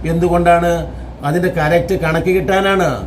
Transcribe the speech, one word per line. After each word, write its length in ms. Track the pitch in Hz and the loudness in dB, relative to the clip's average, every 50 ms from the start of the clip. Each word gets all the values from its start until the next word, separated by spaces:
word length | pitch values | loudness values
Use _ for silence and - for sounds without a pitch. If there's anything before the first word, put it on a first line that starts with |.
| - 160 | -2 -2
എന്തുകൊണ്ടാണ്? 600 | 165 170 175 175 175 175 175 175 170 170 170 170 170 170 160 - - - - - - - 139 143 | 0 0 2 2 2 2 4 4 4 4 4 0 0 -2 -4 -8 -10 -12 -14 -14 -14 -6 -4 -2
അതിൻ്റെ 220 | 156 175 175 185 170 165 | 0 0 0 0 0 0
കറക്റ്റ് 360 | 151 151 170 175 175 170 190 - 165 | 0 2 2 0 2 0 -2 -2 -2
കണക്ക് 280 | 156 160 165 156 185 185 | -2 -2 0 0 0 0
കിട്ടാനാണ്. 520 | 190 180 196 190 190 196 196 196 190 185 151 127 107 95 | 0 0 0 0 0 2 2 0 2 0 0 -2 -4 -8